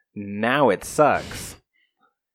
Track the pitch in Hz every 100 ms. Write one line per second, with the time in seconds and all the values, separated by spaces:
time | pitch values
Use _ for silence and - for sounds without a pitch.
0 | _ 104 101 101 113 139 127 92 - -
1 | 143 85 76 - - - _ _ _ _
2 | _ _ _